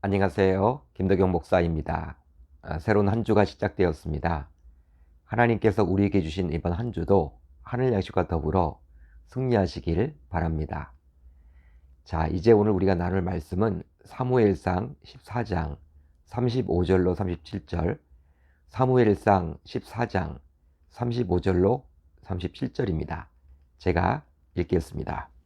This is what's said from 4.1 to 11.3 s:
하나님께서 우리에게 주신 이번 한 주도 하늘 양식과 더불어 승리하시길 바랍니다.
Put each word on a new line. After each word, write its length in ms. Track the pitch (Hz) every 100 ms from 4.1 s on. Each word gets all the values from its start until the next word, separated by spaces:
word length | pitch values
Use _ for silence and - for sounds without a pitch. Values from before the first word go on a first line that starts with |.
| 73 80 82 76 _ - - _ _ _ _
하나님께서 600 | _ 113 120 113 110 98
우리에게 380 | 95 95 101 101
주신 300 | 80 80 90
이번 220 | 80 87
한 180 | 85 120
주도 460 | 98 82 98 76 - _ -
하늘 320 | - 120 131
양식과 340 | 110 92 95 87
더불어 520 | 82 76 90 82 - _ - - - _
승리하시길 880 | 127 131 117 92 - - 82 123 151 _
바랍니다. 640 | 87 82 80 76 - 73 - _ _ -